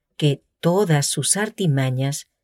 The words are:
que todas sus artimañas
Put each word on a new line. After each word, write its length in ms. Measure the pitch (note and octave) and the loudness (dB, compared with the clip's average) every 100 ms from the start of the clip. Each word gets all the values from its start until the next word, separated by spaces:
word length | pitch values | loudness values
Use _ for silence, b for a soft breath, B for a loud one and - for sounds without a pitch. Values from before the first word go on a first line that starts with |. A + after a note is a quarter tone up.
| _ - | _ -2
que 260 | D3+ C#3 _ _ | 0 0 _ _
todas 480 | E3+ F#3 G3+ D3 C#3 | 0 2 2 2 0
sus 280 | - B2+ F#3+ | -2 -2 0
artimañas 880 | A3 - F3+ C#3 C3 B2+ C3+ C#3+ - _ | -2 -2 0 0 0 -2 -4 -6 -12 _